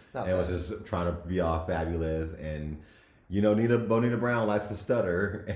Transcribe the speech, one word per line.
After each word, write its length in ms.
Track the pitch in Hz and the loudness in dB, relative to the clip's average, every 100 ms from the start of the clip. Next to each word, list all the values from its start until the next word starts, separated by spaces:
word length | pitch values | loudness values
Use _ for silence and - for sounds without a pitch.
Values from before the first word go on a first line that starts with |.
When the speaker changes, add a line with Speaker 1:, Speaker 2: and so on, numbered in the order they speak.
| - | -12
Speaker 1:
Not 140 | 131 92 | -6 0
Speaker 2:
And 100 | 92 | 0
was 100 | 87 | 2
Speaker 1:
this. 220 | 87 85 | -2 -4
Speaker 2:
just 160 | 107 - | -10 -4
trying 220 | 90 87 | -2 -2
to 60 | 82 82 | -4 -2
be 120 | 90 | 0
all 260 | 82 80 82 | 2 0 0
fabulous. 680 | 82 82 85 80 80 80 | -2 -2 -2 -2 -2 -4
And, 480 | 80 76 76 76 76 - - - _ - | -8 -8 -6 -8 -10 -14 -20 -20 _ -4
you 120 | 98 | 2
know, 120 | 107 | 4
Nina, 240 | 107 117 117 | 4 4 4
Bonita 380 | 107 113 120 113 | 4 2 2 2
Brown 300 | 120 117 107 | 0 0 2
likes 200 | 104 - | 0 -2
to 100 | 101 | -8
stutter 680 | - 120 92 87 98 92 101 | -2 0 2 0 0 -4 -8